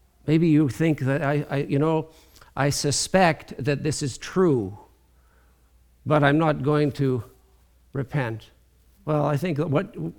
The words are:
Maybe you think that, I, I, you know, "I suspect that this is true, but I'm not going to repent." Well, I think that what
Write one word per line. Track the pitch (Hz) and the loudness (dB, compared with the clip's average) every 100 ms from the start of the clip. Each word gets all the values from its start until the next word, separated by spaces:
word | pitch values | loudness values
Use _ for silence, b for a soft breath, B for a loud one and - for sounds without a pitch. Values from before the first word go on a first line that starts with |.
| _ _ - | _ _ 0
Maybe | 160 170 | 2 4
you | 147 147 | 4 2
think | - 160 139 | 0 0 0
that, | 131 139 | 0 -2
I, | 139 147 151 | 0 -2 -2
I, | 139 | -4
you | - 139 | -2 0
know, | 156 160 156 b b b b | 0 0 -4 b b b b
"I | - 143 | -2 0
suspect | 143 147 131 - 185 180 151 - - | 0 -2 -2 0 4 4 2 -6 -8
that | 123 139 | -4 -2
this | 156 - | -2 -4
is | 143 - | -6 -8
true, | - 185 185 127 95 104 - _ _ _ _ _ _ _ _ _ _ _ 127 | -6 0 2 2 -2 -10 -20 _ _ _ _ _ _ _ _ _ _ _ -2
but | 151 | 2
I'm | 143 147 | 4 4
not | 160 147 | 2 0
going | 135 147 147 | 0 0 0
to | 113 135 127 - - _ _ _ _ _ | 0 -2 -2 -6 -18 _ _ _ _ _
repent." | 135 131 156 120 110 - _ _ _ _ _ - | -8 -4 -4 -4 -6 -12 _ _ _ _ _ -4
Well, | 156 147 | 0 0
I | 143 | 0
think | 180 143 | -2 -2
that | 135 | 0
what | 139 202 - 160 | 0 -2 -6 -10